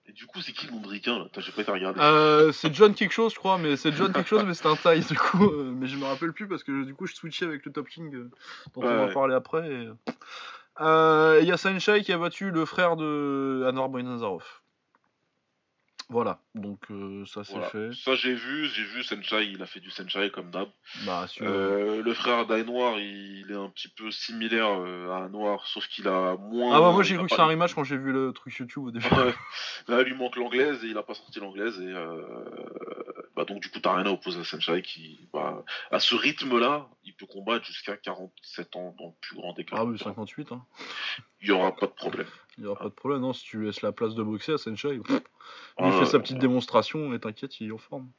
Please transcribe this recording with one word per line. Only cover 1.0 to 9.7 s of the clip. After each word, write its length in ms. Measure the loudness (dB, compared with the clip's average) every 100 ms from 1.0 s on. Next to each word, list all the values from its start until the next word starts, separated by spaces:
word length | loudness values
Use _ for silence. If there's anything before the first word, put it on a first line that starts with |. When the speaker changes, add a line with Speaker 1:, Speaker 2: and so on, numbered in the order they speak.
| -4 -4
Speaker 1:
là ? 60 | -6
Putain, 160 | -12
j'ai 100 | -10
pas 100 | -6
été 100 | -2
regarder. 280 | -2 -2 4
Speaker 2:
Euh, 520 | 6 8 8 8 8
c'est 200 | 6 -2
John 200 | 8 8 8
quelque 160 | 0
chose, 220 | 2 0
je 40 | 0
crois, 180 | 0 2
mais 180 | 2 2
c'est 160 | 0
John 200 | 2 2
quelque 140 | 0 4
chose, 140 | 4 4
mais 80 |
c'est 120 | 2 2
un 80 | 6
Thaï, 240 | 6 6
du 140 | 4 0
coup, 260 | 2 6 6
euh, 260 | 6 -4 -4
mais 120 | -4
je 100 | -2
me 80 | -4
rappelle 260 | -2 -4
plus 140 | -6 -8
parce 160 | -6
que, 220 | -4 -4 -4
du 80 | -8
coup, 100 | -10
je 80 | -10
switchais 300 | -12 -6 -6
avec 200 | -6 -8
le 60 |
Top 140 | -10 -10
King, 240 | -12 -12 -12
euh, 160 | -14 _ -20 -18 -16
dont 80 | -4
on 60 | 0
Speaker 1:
Ouais, 80 | 2
Speaker 2:
va 100 | 0
Speaker 1:
ouais. 60 |
Speaker 2:
parler 220 | 2 2 2
après, 340 | 0 -4
et, 200 | -4